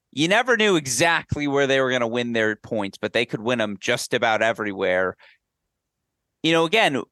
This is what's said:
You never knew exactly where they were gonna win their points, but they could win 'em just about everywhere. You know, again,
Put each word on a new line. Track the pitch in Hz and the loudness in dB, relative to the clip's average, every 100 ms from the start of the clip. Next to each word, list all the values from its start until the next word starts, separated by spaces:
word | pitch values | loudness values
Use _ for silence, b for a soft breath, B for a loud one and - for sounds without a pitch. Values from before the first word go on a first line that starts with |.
| _ | _
You | 127 160 | -4 0
never | 208 247 226 | 0 2 2
knew | 214 185 | 2 0
exactly | 135 120 170 165 - 143 147 | 0 0 2 0 -2 -4 -2
where | 139 139 | 0 2
they | 135 | 2
were | 131 | 2
gonna | 127 117 | 0 0
win | 120 120 | -2 -2
their | 117 110 107 | 0 0 -2
points, | - 110 98 - | -6 -6 -6 -6
but | 104 | -4
they | 117 120 | -2 -2
could | - | -4
win | 110 123 | -2 -2
'em | 107 101 | -2 -4
just | - 120 - | -2 -2 -2
about | 127 117 110 | 0 0 2
everywhere. | 110 113 104 98 95 90 92 - b b _ _ _ _ _ _ _ _ _ _ | 0 0 -4 -2 0 0 -2 -6 b b _ _ _ _ _ _ _ _ _ _
You | 160 | 0
know, | 165 | 2
again, | 165 214 190 131 - | 2 2 2 0 -6